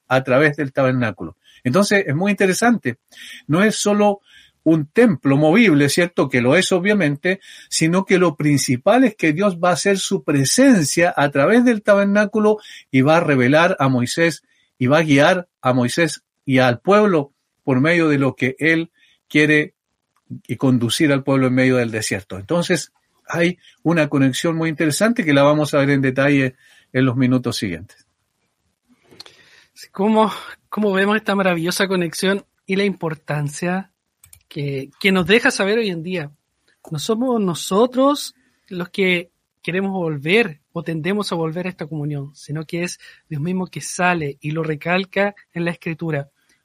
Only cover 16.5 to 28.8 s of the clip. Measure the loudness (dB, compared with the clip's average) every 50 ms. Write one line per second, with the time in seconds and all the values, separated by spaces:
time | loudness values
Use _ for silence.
16.5 | 0 2 2 2 0 -2 0 2 2 4 4 2 0 -2 -2 -6 _ _ _ _
17.5 | _ _ -4 -2 0 2 2 2 2 2 2 2 0 0 0 -2 -2 -2 -4 -4
18.5 | -4 -2 0 0 0 0 -4 -8 _ _ _ _ _ _ _ -2 0 2 2 4
19.5 | 2 0 0 -4 _ _ _ _ _ _ _ _ _ _ _ -18 -18 -14 _ -10
20.5 | -6 -2 0 0 2 2 0 -2 -2 0 0 0 0 0 0 0 0 0 0 0
21.5 | 2 2 2 2 2 0 0 -2 -4 -6 -6 -6 -6 -8 -8 -10 -14 -12 -6 -4
22.5 | -4 -2 -2 -2 -2 -4 -6 -10 _ _ _ _ _ _ _ -8 -4 -2 -2 -2
23.5 | -2 _ _ _ _ _ -2 0 0 0 0 0 0 2 2 0 0 -2 -4 -4
24.5 | -2 -2 -4 -4 -2 -2 -2 -2 0 0 0 0 0 0 0 2 4 4 4 4
25.5 | 2 0 0 0 0 0 0 2 0 0 0 -2 0 0 0 0 2 0 0 -2
26.5 | -6 _ _ _ _ _ _ _ -2 0 0 0 0 0 0 2 0 0 -2 -4
27.5 | -6 -6 -6 -6 -8 -10 -14 -18 -20 _ _ _ _ _ _ _ _ _ _ _
28.5 | _ _ _ _ _ _